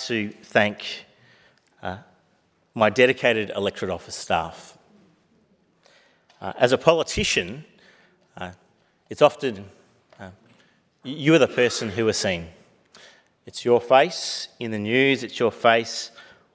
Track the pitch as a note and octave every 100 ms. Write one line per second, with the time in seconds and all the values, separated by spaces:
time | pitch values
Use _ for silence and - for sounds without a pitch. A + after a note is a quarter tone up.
0 | - A#2 G#2 - - A#2+ G#2 G2+ - -
1 | - _ _ _ _ _ _ _ F#2 F#2
2 | - _ _ _ _ _ _ A#2+ G#2+ G#2
3 | B2+ B2 B2+ A2 G2+ G2+ G2 - F#2+ F2
4 | - - - F2+ E2 - - - _ _
5 | _ _ _ _ _ _ _ _ _ _
6 | _ _ _ _ F#2+ - B2+ B2+ - E3
7 | - - F3 - F2+ C3 D#3 _ _ _
8 | _ _ _ - F2+ F2+ _ _ _ _
9 | - A2 D3 - C3+ G2 G2+ - _ _
10 | _ _ F#2+ F#2+ _ _ _ _ _ _
11 | C3 D3 C3+ D#3+ A#2+ - B2 - A2+ G2+
12 | A2 G2+ G#2 F2 E2+ - _ _ _ -
13 | - _ _ _ - - A#2+ A#2+ - C3
14 | E3 - - - - - A#2 G#2+ G#2 B2
15 | C#3 C3 A#2 - A#2 - A#2+ A#2 A#2 -
16 | - - - _ _